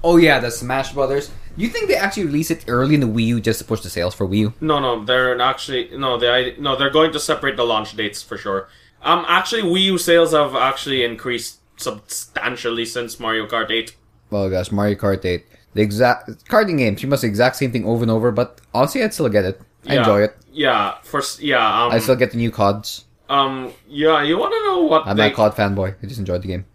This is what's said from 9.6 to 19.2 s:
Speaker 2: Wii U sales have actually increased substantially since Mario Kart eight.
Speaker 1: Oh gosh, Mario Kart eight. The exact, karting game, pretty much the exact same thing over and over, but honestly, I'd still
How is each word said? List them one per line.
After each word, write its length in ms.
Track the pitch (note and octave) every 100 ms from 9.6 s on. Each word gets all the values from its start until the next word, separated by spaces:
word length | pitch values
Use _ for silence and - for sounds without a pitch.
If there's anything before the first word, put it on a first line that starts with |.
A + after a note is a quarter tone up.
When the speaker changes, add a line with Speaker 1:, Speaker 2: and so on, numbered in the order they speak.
Speaker 2:
Wii 200 | G3 F3+
U 160 | F#3+ F#3
sales 340 | F3 E3+ E3
have 220 | D#3 C#3+
actually 500 | C3 C3 C3 D3 C3
increased 540 | A#2 A2 C3 A#2+ - - _ _
substantially 1080 | - G#2 _ - - - A#2 B2 A#2+ A#2
since 340 | A#2 B2 A#2 -
Mario 280 | A2+ A2+ G#2+
Kart 240 | A#2 A2
eight. 260 | A2+ A2 - _ _ _
Speaker 1:
Oh 200 | G2+ G2
gosh, 200 | F#2 F2+
Mario 260 | G2+ G#2 G2+
Kart 280 | G2+ F#2+
eight. 220 | F#2 F2 _ _ _
The 80 | -
exact, 460 | G#2+ G2+ A#2+ A#2+ - - -
karting 300 | A3+ G#3 D#3
game, 160 | A#2
pretty 120 | G2+ C3+
much 120 | C#3
the 40 | A#2
exact 280 | G2+ B2 -
same 160 | C3+
thing 120 | A#2
over 180 | G#2 A#2
and 80 | A#2
over, 200 | A2+ A#2+
but 280 | A2+ A#2+ - _
honestly, 280 | A2+ C3+ C#4
I'd 120 | A3
still 140 | -